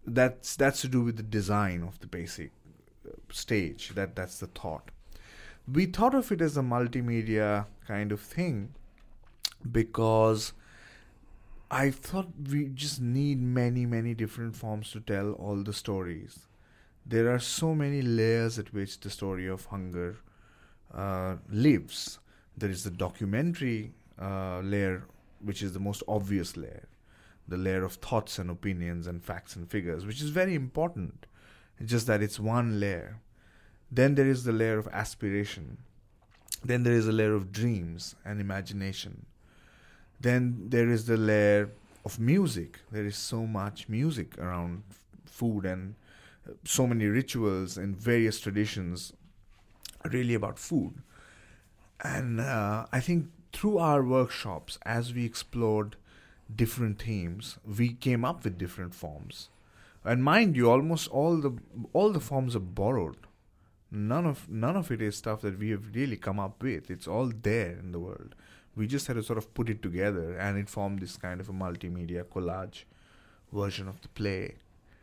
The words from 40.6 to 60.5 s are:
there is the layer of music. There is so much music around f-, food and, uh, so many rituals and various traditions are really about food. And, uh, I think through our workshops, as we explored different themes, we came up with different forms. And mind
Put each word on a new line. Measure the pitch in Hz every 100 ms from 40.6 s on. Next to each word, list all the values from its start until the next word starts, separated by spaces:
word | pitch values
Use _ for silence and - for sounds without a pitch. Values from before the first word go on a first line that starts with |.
| 98
there | 120 117
is | 113 117
the | 113
layer | 107 107 104 104 104 - - -
of | 101 -
music. | 117 190 170 101 76 - -
There | 107
is | 101 101
so | - 113 113
much | 107 101 - -
music | 110 156 127 78 -
around | 87 90 87 87 107
f-, | - _ - -
food | - 120 104 92
and, | 92 95 107 - - - - -
uh, | -
so | - - 123
many | 117 104
rituals | 110 135 127 107 95 90 92
and | 98 95
various | 117 117 110 107
traditions | 104 101 107 101 87 87 - - - - - - - - - -
are | 160
really | 127 120
about | 113 107 110
food. | - 156 76 - - - - - - - _ - - -
And, | 139 131 123 113
uh, | 135 117 104 107 113
I | 127
think | 147 170 160 - -
through | - 208 196
our | 165 143
workshops, | 127 131 123 - 107 80 - -
as | - 117 120
we | 123
explored | 120 - - 123 110 107 104 - - - - - -
different | 107 113 120 113 101
themes, | 113 104 85 92 - -
we | 104 101 120
came | 117 131 120
up | 127 -
with | 107 87
different | 87 - 87
forms. | - 78 73 - - - _ _ - - -
And | - 123
mind | 139 202 214